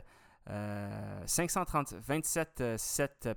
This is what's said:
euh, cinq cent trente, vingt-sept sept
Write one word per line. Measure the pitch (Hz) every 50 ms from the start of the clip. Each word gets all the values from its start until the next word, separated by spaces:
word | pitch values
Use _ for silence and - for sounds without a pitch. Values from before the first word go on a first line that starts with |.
| - - - - - - - _ - -
euh, | 104 104 104 104 104 101 101 101 107 107 104 104 101 - 170
cinq | 156 - - 175 170
cent | - 190 175
trente, | - - 147 139 - -
vingt-sept | 87 107 - 143 160 156 - - 170 160 - - - 127 117 113
sept | 107 - - - - 143 139 - - - 117 107